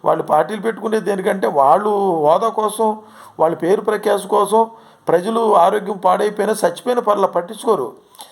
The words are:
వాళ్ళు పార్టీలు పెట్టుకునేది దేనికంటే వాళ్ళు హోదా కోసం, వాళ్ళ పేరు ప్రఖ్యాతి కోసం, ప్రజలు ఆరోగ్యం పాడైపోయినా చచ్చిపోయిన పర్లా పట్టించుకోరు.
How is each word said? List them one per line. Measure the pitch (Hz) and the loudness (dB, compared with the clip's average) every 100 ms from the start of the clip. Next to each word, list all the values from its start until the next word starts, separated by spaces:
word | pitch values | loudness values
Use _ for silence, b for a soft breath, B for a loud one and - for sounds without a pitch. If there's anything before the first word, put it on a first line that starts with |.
| 156 | 0
వాళ్ళు | 160 | -2
పార్టీలు | 147 151 165 214 | 2 0 0 -4
పెట్టుకునేది | 220 220 220 220 185 | -6 -6 -4 -4 -2
దేనికంటే | 196 190 196 220 | -4 -2 -2 0
వాళ్ళు | 151 135 175 214 202 196 165 147 | 2 4 4 2 0 0 2 2
హోదా | 170 233 | 2 0
కోసం, | 220 214 202 220 214 B B B - | -2 -4 -2 -2 -2 B B B -2
వాళ్ళ | 156 160 | -2 0
పేరు | 165 214 | 0 0
ప్రఖ్యాతి | 220 208 208 202 190 | 0 -2 -2 -2 0
కోసం, | 214 202 220 226 B B B - | 0 2 2 0 B B B 0
ప్రజలు | - 185 226 226 202 | 0 0 -2 2 4
ఆరోగ్యం | 175 214 190 202 | 4 2 -4 -2
పాడైపోయినా | 185 190 208 208 202 | 0 0 -2 -2 -2
చచ్చిపోయిన | 214 180 175 247 240 | 0 -2 -2 -2 -2
పర్లా | 214 208 190 | 0 0 2
పట్టించుకోరు. | 175 175 220 240 190 117 - B B B | 0 -6 -8 -2 0 -2 -10 B B B